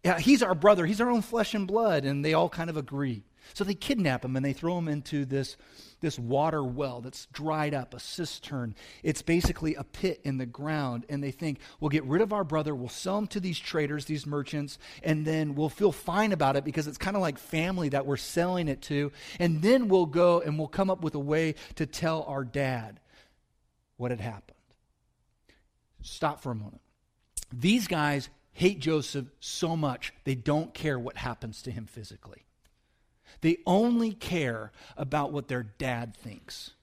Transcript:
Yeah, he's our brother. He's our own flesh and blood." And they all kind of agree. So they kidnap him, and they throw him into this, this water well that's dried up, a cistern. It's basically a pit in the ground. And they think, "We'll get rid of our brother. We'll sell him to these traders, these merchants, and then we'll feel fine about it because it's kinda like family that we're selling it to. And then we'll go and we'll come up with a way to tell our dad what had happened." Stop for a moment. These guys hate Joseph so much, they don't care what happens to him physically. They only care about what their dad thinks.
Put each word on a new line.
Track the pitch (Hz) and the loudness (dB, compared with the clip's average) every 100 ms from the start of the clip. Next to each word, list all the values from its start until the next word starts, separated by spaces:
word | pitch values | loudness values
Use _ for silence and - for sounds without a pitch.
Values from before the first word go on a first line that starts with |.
Yeah, | 175 170 | 2 4
he's | 185 277 | 6 6
our | 214 | 6
brother. | 175 196 196 170 | 6 8 8 4
He's | 208 | 2
our | 247 | 2
own | 240 | 2
flesh | 202 233 208 | 0 0 0
and | 214 190 | 0 0
blood." | 214 226 160 | 2 4 2
And | 135 143 | 2 0
they | 147 | 2
all | 160 170 | 2 2
kind | - 165 | -2 -4
of | 156 | -4
agree. | 135 139 139 110 - _ - | -6 -4 -2 -4 -10 _ -20
So | - | -6
they | 196 | -4
kidnap | 202 - 262 160 127 | -2 -2 2 2 0
him, | 127 131 | -2 0
and | |
they | 139 | 0
throw | 131 165 175 | -2 -2 -2
him | 165 | -2
into | 147 - 147 | -4 -4 -4
this, | 135 139 131 - - - - _ | -2 -2 -4 -10 -20 -20 -20 _
this | 160 135 | -6 -4
water | 117 135 156 156 | -2 0 2 0
well | 131 123 139 120 | -4 -2 -4 -4
that's | 123 - - | -12 -14 -16
dried | - 156 156 147 | -8 -4 -2 0
up, | 143 123 | -2 -6
a | 117 | -14
cistern. | - - 160 - - 139 117 107 - - | -12 -8 -8 -8 -8 -6 -6 -8 -18 -6
It's | - - | -4 -2
basically | - 170 170 165 160 | 0 2 2 0 -4
a | 151 | -4
pit | 139 - 190 156 | -10 -4 -4 -2
in | 143 135 | -4 -4
the | 127 | -6
ground. | 120 147 151 135 117 - | -6 -4 -2 -2 -4 -6
And | 143 | -4
they | 139 | -4
think, | - 160 139 - - | -4 -4 -6 -10 -4
"We'll | 151 | 0
get | 151 | 0
rid | 135 165 | 2 2
of | 220 | 2
our | 208 | 0
brother. | 165 156 151 | 0 0 -2
We'll | 135 123 | -4 -6
sell | - 185 202 | -6 -4 -2
him | 214 | -2
to | 208 | -4
these | 180 160 | -4 -4
traders, | - 170 147 151 | -2 0 0 -2
these | 135 151 143 | -4 -4 -2
merchants, | 147 135 - 143 - - - | -4 -4 -4 -6 -10 -18 -6
and | 165 156 | 0 0
then | 151 160 151 143 | 2 0 0 0
we'll | 151 | -2
feel | - 202 | 4 2
fine | 139 - 180 214 | 2 0 2 2
about | 180 139 | 4 4
it | 139 | 2
because | 147 156 147 | 0 -4 -4
it's | 131 | -4
kinda | 185 202 | -2 0
like | 175 135 | 0 -2
family | - 160 170 185 151 | -4 -2 0 0 0
that | 139 135 | 0 0
we're | 139 | -2
selling | - 170 175 180 160 | 0 0 2 2 0
it | 131 | -2
to. | - 143 143 - - - | -2 -2 -2 -6 -16 0
And | 175 156 | 2 4
then | 190 262 226 | 6 6 6
we'll | 185 165 | 6 6
go | 156 175 170 | 6 6 6
and | 165 151 | 2 -2
we'll | 156 | -2
come | - 190 | 0 0
up | 185 | 2
with | 160 151 | -2 -2
a | |
way | 143 151 160 151 - - | 0 2 2 -2 -12 -6
to | 151 | -6
tell | - 160 160 | -2 -2 -2
our | - 139 | -4 -6
dad | 127 139 135 123 110 - _ - _ _ _ _ _ _ _ - | -4 -2 -2 -2 -6 -14 _ -20 _ _ _ _ _ _ _ -8
what | 123 | -4
had | 120 | -4
happened." | 107 101 - _ _ _ _ _ _ _ _ _ _ _ _ _ _ _ | -6 -8 -18 _ _ _ _ _ _ _ _ _ _ _ _ _ _ _
Stop | - - 151 151 | -16 -4 -2 -2
for | 135 | -6
a | 113 | -6
moment. | 101 - _ _ _ _ _ - - | -8 -16 _ _ _ _ _ -14 -10
These | 123 160 240 196 | 0 4 4 2
guys | 170 147 143 - _ _ - | 2 2 2 -2 _ _ 2
hate | 185 185 | 2 4
Joseph | 143 156 139 143 127 _ | 0 0 0 -6 -8 _
so | - - 165 165 | -12 -4 -2 0
much, | 147 123 - - | 0 -2 -8 -6
they | - | -4
don't | 131 113 151 160 | -2 2 2 0
care | - 151 131 | -4 -2 -2
what | 123 - | -4 -6
happens | 127 113 113 104 | -8 -6 -10 -10
to | 131 | -10
him | 107 | -10
physically. | 107 - 101 104 - - _ _ _ _ _ _ _ _ _ - | -10 -16 -16 -18 -20 -20 _ _ _ _ _ _ _ _ _ 0
They | 160 175 - | 2 2 4
only | 190 233 233 226 | 4 6 4 0
care | 202 - 170 131 113 107 - - - | -2 -4 0 0 -2 -8 -16 -20 -10
about | 131 147 143 | -4 -2 -2
what | 147 120 | -4 -4
their | 123 | -6
dad | 110 - 131 120 117 - | -6 -6 -4 -4 -6 -12
thinks. | 113 - - - - _ | -16 -16 -16 -16 -16 _